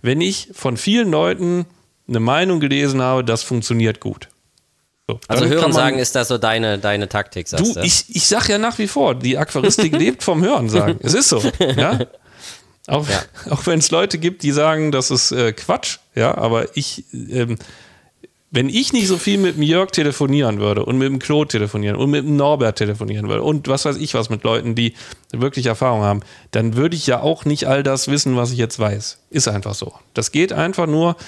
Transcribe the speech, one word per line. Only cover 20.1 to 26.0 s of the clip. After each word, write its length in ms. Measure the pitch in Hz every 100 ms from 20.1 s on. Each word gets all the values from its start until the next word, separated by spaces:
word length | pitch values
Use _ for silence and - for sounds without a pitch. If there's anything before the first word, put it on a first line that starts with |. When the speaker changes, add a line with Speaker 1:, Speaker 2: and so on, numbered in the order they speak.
| 139 139 143 131 104
Speaker 1:
würde 240 | 104 101 -
und 120 | 131
mit 100 | 135
dem 100 | 135
Claude 280 | - 151 151
telefonieren 480 | 110 104 107 104 101
und 160 | 135
mit 140 | 147 139
dem 100 | 143
Norbert 420 | 143 147 117 104
telefonieren 520 | 104 104 107 104 104
würde 120 | 104
und 280 | 143 151 139
was 160 | 135 156
weiß 100 | 139
ich 180 | 147
was 160 | 117 113
mit 140 | 107
Leuten, 320 | 113 113 117 117
die 200 | 117 - - - _
wirklich 340 | 120 131 135 123
Erfahrung 340 | 110 131 113